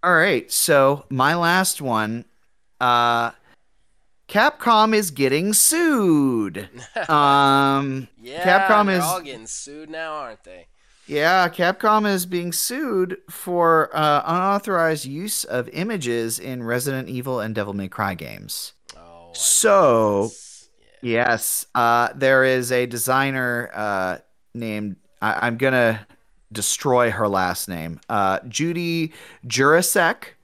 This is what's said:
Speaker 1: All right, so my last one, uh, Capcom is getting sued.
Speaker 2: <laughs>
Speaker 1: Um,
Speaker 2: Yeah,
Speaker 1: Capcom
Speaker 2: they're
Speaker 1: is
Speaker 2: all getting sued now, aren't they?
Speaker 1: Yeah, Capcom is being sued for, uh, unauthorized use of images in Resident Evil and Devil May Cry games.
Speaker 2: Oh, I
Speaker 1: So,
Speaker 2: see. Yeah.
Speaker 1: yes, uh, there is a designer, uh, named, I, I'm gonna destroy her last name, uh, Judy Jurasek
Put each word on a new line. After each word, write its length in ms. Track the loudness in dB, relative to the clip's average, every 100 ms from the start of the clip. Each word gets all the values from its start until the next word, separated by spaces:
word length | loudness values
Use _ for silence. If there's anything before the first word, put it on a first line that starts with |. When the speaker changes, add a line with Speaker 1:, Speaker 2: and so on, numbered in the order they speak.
Speaker 1:
All 100 | 2
right, 360 | 2 4 0 -2
so 540 | -4 2 4 4 2 -4
my 240 | 0 2 2
last 460 | 2 2 0 -4
one, 440 | -2 -2 -2 -6 -12 _ _ _ _ _
uh, 520 | 2 2 2 2 -2 -6 _ _ _ _ _ _ _ _ _
Capcom 680 | 2 2 0 2 4 4
is 180 | 2 -2
getting 420 | 0 0 2 0
sued. 1160 | 2 2 2 2 2 4 4 4 0 -2 -6 -12
Speaker 2:
<laughs> 360 | -16 -12 -8 0
Speaker 1:
Um, 1000 | 2 4 6 6 4 2 0 -2 -6 -10 _
Speaker 2:
Yeah, 460 | -16 -4 2 2 4
Speaker 1:
Capcom 200 | 2 4
Speaker 2:
they're 100 | 2
Speaker 1:
is 60 |
Speaker 2:
all 180 | 0 -2
getting 260 | -6 -16 -14
sued 420 | -16 -14 -16 -14
now, 240 | -12 -10
aren't 300 | -10 -12 -16
they? 240 | -20 -20 -20 _ _ _ -8
Speaker 1:
Yeah, 400 | -2 2 2 0
Capcom 580 | 0 -2 0 2 2 2
is 180 | -2 -2
being 260 | -4 -4
sued 680 | -4 -6 -4 -4 -2 -2 -4 -14
for, 600 | -14 -6 2 4 4 2 0
uh, 260 | 2 2 0
unauthorized 800 | -2 0 -2 -2 0 0 -2 -6
use 400 | -10 -8 -8 -4
of 240 | -6 -6
images 680 | -6 -6 -6 -4 -2 -2 -6
in 260 | -8 -10
Resident 440 | -4 -4 -2 -6 -6
Evil 300 | -8 -6 -6
and 160 | -4 -6
Devil 180 | -6
May 140 | -6 -8
Cry 260 | -4 -4
games. 600 | -4 -10 -14 -14 -12 -12 _ _ -20
Speaker 2:
Oh, 320 | -20 -20 -20
I 40 |
Speaker 1:
So, 960 | -4 0 2 6 6 6 6 4 2 0
Speaker 2:
see. 340 | -6 -20 -20 -20 _ _ _
Yeah. 280 | -4 0 2
Speaker 1:
yes, 360 | 0 -2 -6 -6 0
uh, 340 | 2 2 0
there 300 | 0 2 4
is 280 | 4 0 0
a 120 | -2 -2
designer, 840 | -4 -2 0 0 -2 -4 -4 -6
uh, 440 | -8 -4 -4 -4 -6 _ _ _
named, 440 | -12 -8 -8 -8 -12 _ _
I, 260 | -4 -2 -2
I'm 80 | 0
gonna 480 | 0 2 2 0 -8 _ _ _ _
destroy 580 | -8 -6 -4 0 2 2
her 160 | 0 -2
last 400 | 0 -2 -4 -8
name, 320 | -8 -10 -12 _
uh, 300 | -2 0 -2 -4
Judy 640 | -6 -4 -4 -4 -4 -6 -10 -20 -20 -8
Jurasek 880 | 0 4 4 4 2 2 0 -10 _